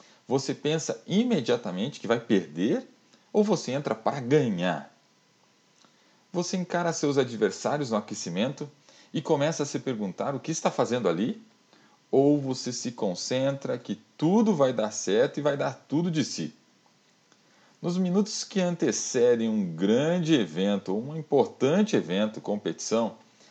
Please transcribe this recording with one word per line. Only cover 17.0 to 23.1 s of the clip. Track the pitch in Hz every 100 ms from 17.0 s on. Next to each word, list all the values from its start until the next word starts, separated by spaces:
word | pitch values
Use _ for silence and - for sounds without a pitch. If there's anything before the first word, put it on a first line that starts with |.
| _ _ _ _ _ _ _ -
Nos | 165 180
minutos | 180 190 208 -
que | - 196
antecedem | 180 170 143 - - 127 123 117 113
um | 107 90
grande | 80 95 120 151 180 156
evento, | 147 87 80 98 101 92 101
um | 131 160
importante | 151 139 120 - 131 185 214 113
evento, | 80 95 107 107
competição, | - 104 82 80 - 113 110